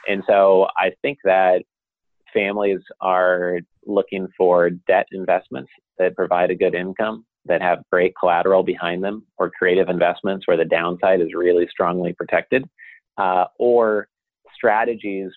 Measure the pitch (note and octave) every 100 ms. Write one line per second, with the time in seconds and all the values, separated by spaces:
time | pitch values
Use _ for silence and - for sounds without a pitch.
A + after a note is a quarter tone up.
0 | - G2 - G2+ G2 F#2+ F#2+ - F#2 -
1 | C#3 - F#2+ F#2+ F#2 F2+ - _ _ _
2 | _ _ _ A2 G2+ G#2 G2+ F#2 - -
3 | F#2+ F#2 F2+ F2+ F2+ F2+ F2 _ - G2+
4 | - G2 F#2 - F#2 F2+ F2 F2 - F#2+
5 | - F#2+ F#2 F2+ - - - _ _ -
6 | A2 F2+ F2 F2+ F2+ F2+ F#2 E2+ F#2 F#2
7 | A2 A2+ - _ - E2+ F2+ E2 - F2+
8 | F#2 - F2+ E2+ F2+ F#2+ F#2 F2+ F2 F2
9 | G2 G#2+ - - F2+ - F#2 F2+ F2+ F2+
10 | F2 F2 G2 F#2+ - E2+ D#2+ E2+ E2+ -
11 | F#2+ F#2+ E2 E2+ F2 F2 F2 - F2+ F2+
12 | F2 F2 E2+ E2+ - C3 - _ - -
13 | _ - F#2+ F2+ F2+ - A#2+ A#2+ A2+ G#2+
14 | - _ _ _ _ - A#2 G#2+ A#2 A2+
15 | G#2 F#2+ F#2+